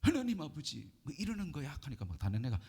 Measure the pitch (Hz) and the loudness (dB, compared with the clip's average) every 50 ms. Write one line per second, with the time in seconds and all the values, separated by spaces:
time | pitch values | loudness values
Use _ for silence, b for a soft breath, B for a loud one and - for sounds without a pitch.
0 | - - 339 294 254 240 233 190 156 151 - 147 147 - - 117 107 98 - - | 8 6 6 6 4 2 0 0 -2 -4 -6 -6 -6 -6 -6 -6 -10 -12 -16 -12
1 | _ 127 156 - 202 226 233 208 202 180 151 147 143 135 143 - - 139 135 - | _ -8 -4 -2 -2 -2 0 -2 -2 -4 -2 -4 -4 -4 -6 -6 -6 -6 -6 -6
2 | - 90 87 78 - 101 98 107 117 127 113 92 B | -4 -4 -4 0 0 2 2 2 2 2 2 0 B